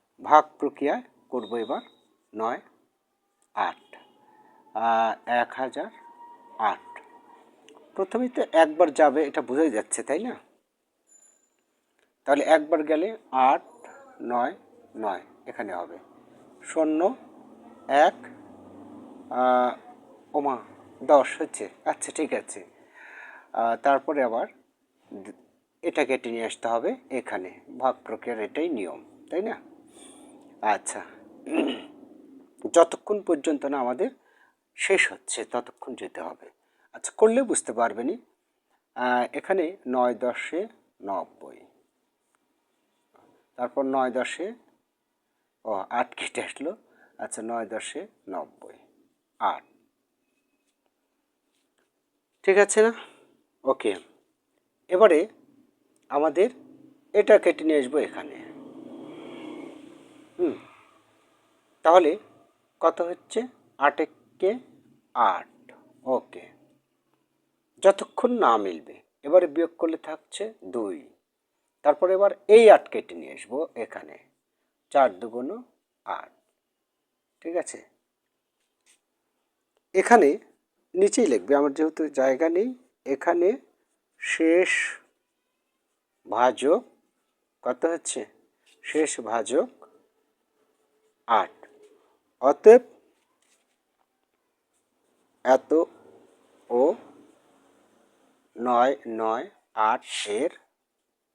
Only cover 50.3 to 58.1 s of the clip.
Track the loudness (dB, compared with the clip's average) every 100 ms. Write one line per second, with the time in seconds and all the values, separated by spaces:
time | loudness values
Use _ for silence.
50.3 | _ _ _ _ _ _ _ _ _ _
51.3 | _ _ _ _ _ _ _ _ _ _
52.3 | _ 2 4 4 6 4 2 -16 _ _
53.3 | _ _ _ -4 -2 -2 -4 -12 _ _
54.3 | _ _ _ _ _ _ 6 6 6 2
55.3 | _ _ _ _ _ _ _ _ -2 0
56.3 | 2 0 0 -20 -20 -20 _ _ 0 6
57.3 | 6 6 0 0 0 0 -2 -4